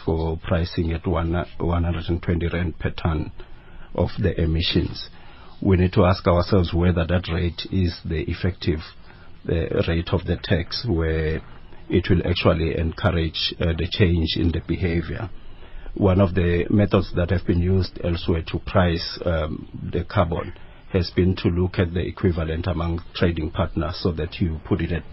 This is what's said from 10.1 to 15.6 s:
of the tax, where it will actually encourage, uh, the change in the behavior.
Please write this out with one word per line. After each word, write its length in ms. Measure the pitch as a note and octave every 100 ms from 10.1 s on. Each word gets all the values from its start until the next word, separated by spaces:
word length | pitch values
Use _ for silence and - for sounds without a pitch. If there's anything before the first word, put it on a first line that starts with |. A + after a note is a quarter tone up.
of 100 | F2+
the 140 | - E2+
tax, 440 | - E2+ - - A#2+
where 540 | E2+ D#2+ D#2+ D#2 D#2+ - - - - -
it 200 | F#2 -
will 160 | F2+ -
actually 520 | F2 G2+ E2 D#2+ -
encourage, 760 | D#2+ - F#2+ E2+ D#2+ - - -
uh, 140 | E2+ D#2
the 120 | E2+
change 460 | - F#2 E2+ D2+ -
in 160 | F2
the 80 | D#2 -
behavior. 640 | D#2 F2+ E2+ D#2+ - - - - -